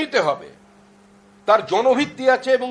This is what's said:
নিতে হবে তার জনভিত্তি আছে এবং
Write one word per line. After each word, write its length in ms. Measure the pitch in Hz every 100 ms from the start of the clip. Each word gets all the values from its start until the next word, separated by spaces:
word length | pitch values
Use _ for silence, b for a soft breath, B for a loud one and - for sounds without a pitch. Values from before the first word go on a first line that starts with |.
নিতে 200 | 302 254 156
হবে 240 | 135 73 - _ _ _ _ _ _ _ _ -
তার 120 | 214 151
জনভিত্তি 520 | 190 254 254 285 - 262
আছে 160 | 254 254 254
এবং 100 | 254